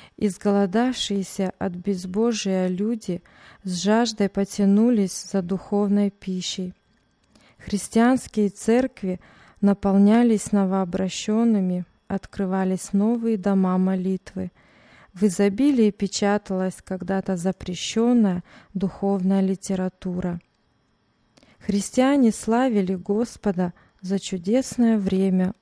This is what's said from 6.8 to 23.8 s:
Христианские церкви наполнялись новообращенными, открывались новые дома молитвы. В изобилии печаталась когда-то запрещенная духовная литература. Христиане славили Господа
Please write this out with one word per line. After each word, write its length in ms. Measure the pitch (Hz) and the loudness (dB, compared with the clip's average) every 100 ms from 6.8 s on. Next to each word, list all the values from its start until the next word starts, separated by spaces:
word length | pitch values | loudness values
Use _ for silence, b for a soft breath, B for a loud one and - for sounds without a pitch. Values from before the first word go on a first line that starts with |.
| _ _ _ _ _ b b b | _ _ _ _ _ b b b
Христианские 920 | - 202 - 226 240 262 - 214 202 | -6 -6 -2 2 4 2 -2 -2 -2
церкви 720 | - - 240 262 - 190 180 b b b b | -2 0 2 0 -4 -8 -8 b b b b
наполнялись 880 | 202 202 202 196 202 233 240 208 - | 0 2 2 6 6 6 4 2 0
новообращенными, 1300 | 202 185 190 175 185 185 - - 214 233 208 185 180 - _ - | 0 2 0 -2 -2 -4 -4 -2 0 2 2 0 -2 -6 _ -8
открывались 840 | 196 - - 190 190 190 185 - | -8 -8 -6 -4 -2 -2 -2 -2
новые 460 | 196 214 240 226 208 | 0 0 0 -2 -2
дома 400 | 202 190 185 185 | 2 2 2 2
молитвы. 760 | 185 190 185 190 - 185 185 b b b b b b | 0 0 -2 -4 -6 -10 -10 b b b b b b
В 100 | 180 | 0
изобилии 680 | 208 175 202 202 294 254 214 | 0 2 0 2 2 4 2
печаталась 880 | - 196 - 202 208 - 185 185 - | 2 -4 -2 0 0 -2 -4 -4 -6
когда-то 540 | - 185 180 190 190 180 | -10 -8 -4 -4 -2 -2
запрещенная 1080 | 185 - - 175 - 220 240 240 202 175 B B B | -2 -4 -8 -8 -4 0 2 4 4 0 B B B
духовная 680 | 185 185 - 196 196 185 196 | -4 -4 -2 -2 0 2 2
литература. 1000 | 190 190 - 185 185 - 180 180 175 170 _ _ _ _ _ _ _ _ _ _ b b | 2 -2 -4 -4 -4 -6 -8 -4 -4 -6 _ _ _ _ _ _ _ _ _ _ b b
Христиане 720 | - 196 - 254 269 285 233 | -4 -4 -2 0 2 4 2
славили 640 | - 220 233 262 208 185 185 | 0 -2 0 0 0 -2 -4
Господа 800 | 196 208 240 - 208 180 175 b | -4 -4 -4 -4 -4 -2 -4 b